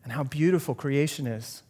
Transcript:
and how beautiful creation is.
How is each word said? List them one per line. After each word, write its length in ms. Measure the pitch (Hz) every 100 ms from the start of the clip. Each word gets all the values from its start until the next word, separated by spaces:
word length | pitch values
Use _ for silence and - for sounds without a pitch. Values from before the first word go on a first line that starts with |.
and 100 | -
how 100 | 123
beautiful 500 | 131 147 160 180 -
creation 540 | 127 143 139 151 - 131
is. 360 | 110 117 -